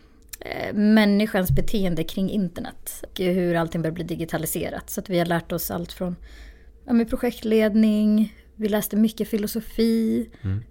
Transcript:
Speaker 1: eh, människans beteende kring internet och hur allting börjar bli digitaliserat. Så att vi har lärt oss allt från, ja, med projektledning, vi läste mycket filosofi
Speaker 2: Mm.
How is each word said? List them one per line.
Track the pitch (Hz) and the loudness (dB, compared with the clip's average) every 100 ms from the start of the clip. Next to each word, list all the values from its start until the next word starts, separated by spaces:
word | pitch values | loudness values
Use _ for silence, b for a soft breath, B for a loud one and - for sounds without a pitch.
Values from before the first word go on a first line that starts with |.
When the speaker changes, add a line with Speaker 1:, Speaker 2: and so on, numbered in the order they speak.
| B B - - | B B -20 -16
Speaker 1:
eh, | - - - 208 | -10 -8 -4 2
människans | 208 220 208 202 214 196 185 | 6 6 6 4 2 0 2
beteende | - - 220 170 202 | 2 2 2 0 0
kring | 165 - 190 | -4 -2 -2
internet | 208 180 - - - - - - | 0 -2 -6 -12 -12 -14 -14 -12
och | - | -4
hur | 185 185 175 165 | 0 2 2 0
allting | 165 170 | 0 -2
börjar | 160 | -4
bli | 170 | -4
digitaliserat. | 165 160 165 160 160 - - - - | -6 -6 -4 -4 -4 -4 -6 -8 -8
Så | - | -8
att | 190 | -2
vi | 175 | 0
har | 170 | 2
lärt | 170 - | 0 -2
oss | 170 - | -4 -4
allt | 190 170 | -6 -8
från, | - 180 175 b b b b b - - | -6 -6 -6 b b b b b -18 0
ja, | |
med | 233 226 | 2 2
projektledning, | 254 240 240 220 220 220 214 220 214 214 214 214 b b - | 0 -2 -2 0 2 4 4 4 4 4 4 2 b b -6
vi | 214 | -2
läste | 214 208 208 | -2 0 2
mycket | 220 - 208 | 2 0 -2
filosofi | 220 214 226 220 - 226 226 220 226 226 B | -2 -2 -4 -6 0 2 2 2 0 -4 B
Speaker 2:
Mm. | 95 98 b | -4 -4 b